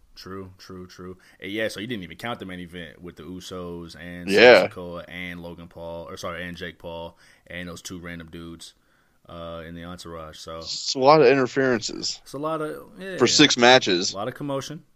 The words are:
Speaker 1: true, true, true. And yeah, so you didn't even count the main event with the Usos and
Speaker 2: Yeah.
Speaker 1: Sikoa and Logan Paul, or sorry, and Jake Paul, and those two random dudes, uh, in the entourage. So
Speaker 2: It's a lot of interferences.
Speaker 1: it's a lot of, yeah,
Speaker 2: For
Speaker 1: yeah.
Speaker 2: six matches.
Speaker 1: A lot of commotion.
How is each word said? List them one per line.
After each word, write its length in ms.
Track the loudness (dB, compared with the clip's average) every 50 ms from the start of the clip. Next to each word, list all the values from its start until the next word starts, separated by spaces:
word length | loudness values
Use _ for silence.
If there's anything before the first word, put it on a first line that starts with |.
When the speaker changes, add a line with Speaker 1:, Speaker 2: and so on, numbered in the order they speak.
| _ _ _
Speaker 1:
true, 380 | -20 -16 -14 -12 -12 -12 -14 -16 -20
true, 280 | -20 -18 -16 -16 -16
true. 320 | -16 -18 -16 -16 -16 -16 -16 _ _ _ -14
And 100 | -10 -8
yeah, 160 | -4 -2 -4 -4
so 120 | -4 -6
you 60 | -8 -8
didn't 160 | -8 -8 -10
even 140 | -12 -14 -10
count 200 | -8 -8 -8 -8
the 80 | -10
main 140 | -12 -12 -12
event 420 | -12 -12 -12 -14 -14 -14 -16 -18 -18
with 140 | -18 -16
the 80 | -16 -14
Usos 720 | -14 -14 -14 -12 -12 -12 -10 -10 -10 -10 -10 -12 -14 -16 -16
and 300 | -14 -14 -12 -10 -4 2
Speaker 2:
Yeah. 380 | 6 10 12 12 12 10 8 4
Speaker 1:
Sikoa 360 | -2 -8 -12 -10 -10 -12 -12 -12
and 340 | -12 -12 -12 -12 -12 -12 -12
Logan 240 | -14 -14 -16 -18 -18
Paul, 400 | -18 -16 -14 -12 -12 -12 -12 -14
or 80 | -12
sorry, 280 | -10 -10 -8 -8 -8 -8
and 100 | -10 -10
Jake 220 | -10 -12 -12 -12 _
Paul, 400 | -14 -12 -10 -10 -10 -12 -14 _ _ _ _ _ _ -16
and 200 | -14 -12 -12 -12
those 140 | -12 -14 -14
two 160 | -14 -14 -12
random 300 | -12 -12 -12 -14 -14 -14
dudes, 440 | -16 -16 -14 -14 -16 -16 -18 -20 -20 _ _ _ _ _ _ _ _ _ _ -18
uh, 360 | -16 -14 -12 -12 -12 -12 -12
in 80 | -12 -14
the 100 | -14 -12
entourage. 540 | -12 -14 -14 -14 -14 -14 -14 -14 -14 -16 -16
So 200 | -14 -14 -12 -12
Speaker 2:
It's 360 | -10 -10 -10 -8 -6 -6 -2
a 60 | 4
lot 200 | 6 8 8 10
of 60 | 10
interferences. 920 | 8 8 6 4 0 0 0 2 2 2 0 -2 -6 -8 -8 -8 -8 -10 -10 _
Speaker 1:
it's 100 | -16 -12
a 40 | -8
lot 220 | -6 -6 -6 -6 -6
of, 300 | -8 -10 -12 -14 -18 -18
yeah, 200 | -16 -14 -10 -2
Speaker 2:
For 80 | 0 2
Speaker 1:
yeah. 60 | 4 6
Speaker 2:
six 240 | 6 6 6 6
matches. 560 | 6 6 8 8 8 6 4 0 0 0 -2 -4
Speaker 1:
A 40 |
lot 120 | -6 -6 -8
of 60 | -8
commotion. 500 | -8 -8 -6 -6 -6 -6 -8 -12 -14 -16 _ _